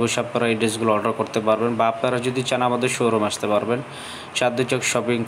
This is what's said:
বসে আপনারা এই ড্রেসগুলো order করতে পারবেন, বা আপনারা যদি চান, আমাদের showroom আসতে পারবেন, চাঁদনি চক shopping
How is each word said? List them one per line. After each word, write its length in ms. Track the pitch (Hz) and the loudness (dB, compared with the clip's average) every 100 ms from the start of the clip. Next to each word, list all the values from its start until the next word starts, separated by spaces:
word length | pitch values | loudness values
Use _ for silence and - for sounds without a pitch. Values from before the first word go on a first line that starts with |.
বসে 160 | 117 - | 2 0
আপনারা 220 | 117 123 117 | -2 0 0
এই 40 | 110 | 2
ড্রেসগুলো 300 | 113 107 113 104 | 0 0 2 2
order 160 | 107 110 | 2 -2
করতে 200 | 107 117 110 | -2 0 2
পারবেন, 240 | 110 117 117 | 2 2 2
বা 60 | 113 | 0
আপনারা 240 | 113 127 123 120 | 2 0 0 -2
যদি 140 | 127 127 | -2 0
চান, 120 | 123 123 | 0 2
আমাদের 220 | 120 120 - | 2 0 0
showroom 280 | 120 110 104 | 2 2 0
আসতে 160 | - 104 | -2 0
পারবেন, 260 | 104 104 123 139 - - - - - | 0 0 -2 -4 -12 -12 -14 -10 0
চাঁদনি 280 | 127 120 127 | 0 2 0
চক 120 | 127 - | 0 0
shopping 260 | 127 113 120 | 0 0 0